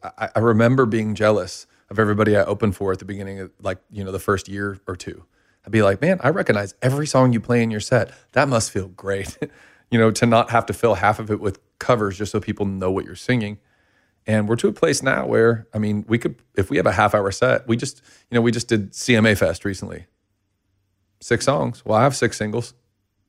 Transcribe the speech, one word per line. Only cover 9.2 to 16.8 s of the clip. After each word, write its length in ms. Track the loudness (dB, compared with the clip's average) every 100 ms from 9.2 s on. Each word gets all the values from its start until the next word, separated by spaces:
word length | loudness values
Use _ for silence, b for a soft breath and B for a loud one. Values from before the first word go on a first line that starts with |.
| -8 -10
<laughs> 80 | -12 b b b _
You 80 | 2
know, 120 | 4
to 140 | 4 4
not 240 | 4 4
have 140 | 0 0
to 60 |
fill 220 | 0 0
half 240 | 2 0 0
of 120 | -4
it 80 | -4
with 200 | -4 -8 _ -6
covers 380 | 0 0 0 -4
just 160 | -6
so 80 | -4
people 240 | -4 -4
know 260 | -4 -4 -2
what 140 | -2
you're 100 | -6
singing. 440 | -8 -2 -2 -2 -10 _ _ _ _ _ _ -2
And 220 | 0 0
we're 80 | 0
to 120 | 0
a 40 |
place 300 | 0 0 0
now 240 | 0 -2 0
where, 400 | 2 4 2 -4
I 40 | -4
mean, 260 | -2 -2 -2
we 80 | -2
could, 200 | -2 -10 _ -4
if 140 | -2
we 80 |
have 80 | 0